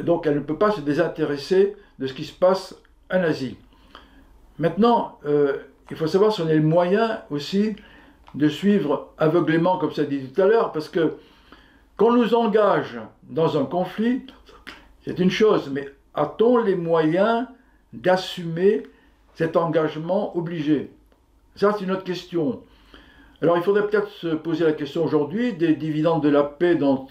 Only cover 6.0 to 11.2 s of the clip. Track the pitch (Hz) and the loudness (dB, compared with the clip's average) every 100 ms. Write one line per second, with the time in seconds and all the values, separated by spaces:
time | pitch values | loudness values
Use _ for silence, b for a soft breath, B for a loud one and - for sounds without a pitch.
6 | 160 190 214 208 160 156 156 170 175 202 | 0 2 2 2 0 2 4 2 2 2
7 | 226 220 - 147 143 196 220 202 B B | 0 -4 -8 -8 -4 -2 -2 -4 B B
8 | B B B 135 147 - 196 202 143 135 | B B B -2 0 0 2 2 2 -4
9 | - - 160 170 151 165 175 180 151 160 | -6 -2 0 2 2 2 2 0 -2 -4
10 | 135 139 131 190 196 226 - 156 - 170 | -4 -4 -6 0 2 2 0 -6 -6 -2
11 | 156 - | -2 -4